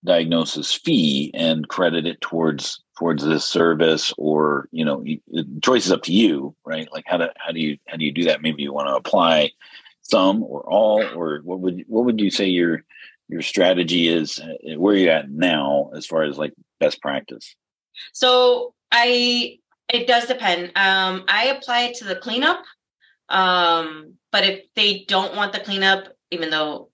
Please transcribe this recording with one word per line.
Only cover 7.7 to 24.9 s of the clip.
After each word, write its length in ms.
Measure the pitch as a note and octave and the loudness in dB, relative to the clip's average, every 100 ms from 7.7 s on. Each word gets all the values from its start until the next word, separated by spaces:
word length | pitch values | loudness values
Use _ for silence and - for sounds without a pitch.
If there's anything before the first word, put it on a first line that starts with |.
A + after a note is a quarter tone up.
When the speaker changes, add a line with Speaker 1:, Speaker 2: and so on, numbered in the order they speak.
| C#2+ - | -4 -10
Speaker 1:
how 100 | E2 | -6
do 80 | D#2 | -4
you 60 | |
do 140 | C#2+ E2+ | 0 0
that? 180 | D2 | 0
Maybe 180 | D#2 D2 | -2 -4
you 120 | C#2+ | -6
wanna 200 | C#2+ C#2+ | -4 -2
apply 580 | C2+ - F2 E2+ D#2+ D2 _ - - - _ | -2 0 2 4 4 2 _ -20 -20 -20 _
some 420 | - G#2+ F#2+ G2+ | 0 2 4 2
or 180 | - C#2+ - | -4 -8 0
all, 340 | F#2+ A2 G#2+ G2 E2+ | 2 4 2 0 -4
or 240 | D#2+ D2 | -6 -6
what 180 | D#2 F#2 | -8 -4
would, 220 | F#2 F2+ - | -4 -4 -4
what 180 | A2 B2 | 0 0
would 140 | A2 | 2
you 100 | G2+ | 0
say 160 | - G2 | 0 0
your, 380 | F2+ E2+ D#2+ _ - - _ _ | 2 2 -2 _ -20 -20 _ _
your 140 | E2+ | -8
strategy 680 | E2 - F2+ F#2 E2+ F2 E2+ | -6 2 4 4 2 2 2
is? 320 | E2 D2+ - | 0 -2 -8
Uh, 380 | D#2+ D#2 - D#2 | -12 -14 -12 0
where 160 | F#2+ | 2
are 40 | G2+ | 4
you 120 | F2+ | 4
at 220 | D#2+ C#2 | 2 0
now 580 | D2 F2+ D#2 C#2 C#2+ C#2 F2 | -2 0 0 0 0 -2 -8
as 100 | - | -6
far 160 | E2 | -2
as, 160 | D2+ C#2+ | -2 -4
like, 160 | D2 - _ _ | -8 -8 _ _
best 220 | D#2 - | -2 0
practice? 540 | C#2+ C#2 - A#1+ - _ _ _ _ - - | -6 -6 -8 -18 -18 _ _ _ _ -20 -20
Speaker 2:
So 640 | - B3+ B3+ B3 B3 - _ _ | 0 4 6 4 2 -2 _ _
I, 680 | A#3 A#3+ B3 A#3+ A#3+ A#3+ - _ _ _ | 2 4 2 2 0 -4 -10 _ _ _
it 140 | A#3+ B3 | -4 2
does 220 | A#3+ A#3+ | 2 2
depend. 460 | B3+ G#3+ F3 F3 G3 | -2 0 -2 -2 0
Um, 480 | G3 F#3+ F#3+ F#3 F#3+ | 2 2 0 -2 -2
I 180 | G3+ B3 | 0 0
apply 380 | C4+ - A#3+ | -2 -2 -2
it 120 | A#3+ A#3+ | -2 -6
to 80 | |
the 140 | G#3 F3+ | -8 -8
cleanup. 440 | A#3+ A#3 D4 - - _ _ _ _ _ _ | -6 0 0 0 -6 _ _ _ _ _ _
Um, 840 | F#3+ F#3 F3+ F3 E3+ D#3+ D#3 D#3 F#3 _ | 0 2 4 2 2 -2 -12 -20 -20 _
but 120 | G3+ | 0
if 220 | G3 G3 - - | 0 -2 -10 -2
they 300 | G#3 | 0